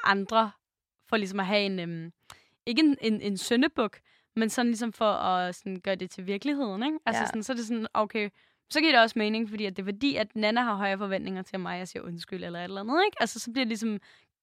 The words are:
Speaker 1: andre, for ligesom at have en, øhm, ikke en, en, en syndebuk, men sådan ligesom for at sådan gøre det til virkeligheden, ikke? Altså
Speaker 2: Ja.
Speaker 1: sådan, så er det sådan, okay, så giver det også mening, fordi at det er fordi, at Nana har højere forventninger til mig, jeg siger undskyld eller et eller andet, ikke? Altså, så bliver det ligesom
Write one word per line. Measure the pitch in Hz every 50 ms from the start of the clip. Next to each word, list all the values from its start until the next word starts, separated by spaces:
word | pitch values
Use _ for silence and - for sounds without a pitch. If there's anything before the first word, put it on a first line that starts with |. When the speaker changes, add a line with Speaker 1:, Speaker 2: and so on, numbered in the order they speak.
| -
Speaker 1:
andre, | - 196 196 196 190 220 226 220 214 - _ _ _ _ _ _ _ _ _ _ _
for | -
ligesom | 220 202 185 190 202
at | 190
have | 180 208 208 202
en, | 196 190 180
øhm, | 175 170 170 165 165 165 - _ _ - - - _ _ _ _ _
ikke | - 240 247 320
en, | 302 277 -
en, | - 226 220 208
en | - 208 196 185
syndebuk, | - - 240 233 269 320 - - 233 202 - - _ _ _ _ _ _ _
men | 220 226 220
sådan | - - 240
ligesom | 240 233 208 240 226 202
for | - 233 214 196
at | - - 190 185 180 180 180 180
sådan | - - 202 190 185
gøre | - 196 196
det | 185 185 180
til | - - 185
virkeligheden, | 185 202 196 - 277 294 277 277 214 190 190 240
ikke? | 294 311 311 -
Altså | - 165 - -
Speaker 2:
Ja. |
Speaker 1:
sådan, | - - 226 208
så | - 262
er |
det | 233 233
sådan, | 214 240 226 220 - -
okay, | - 214 202 - 226 208 202 - _ _ _ _ _ _ -
så | - 302
giver | 311 330 277
det | 240
også | 226 226 - 233
mening, | 214 208 214 220 233 208
fordi | 214 214 214
at | 196 185
det | - 196
er |
fordi, | 196 202 202 269 285 269
at | - 220 214 -
Nana | 220 214 214 226 240 247
har | 240 208
højere | 196 202 196 196 196
forventninger | 208 196 190 190 - 185 190 185 190
til | - - 190
mig, | 180 175 180 175
jeg | 185 180
siger | - 185 -
undskyld | 175 175 170 165 - 196 185 180
eller | 175 170 170
et | 175
eller | 180 196 196
andet, | 196 220 269 330 392
ikke? | 427 - -
Altså, | - 226 - 226
så | - 240 226
bliver | 269 262
det | 220
ligesom | 226 208 220 226 214 196 - - - _ _ _ _ _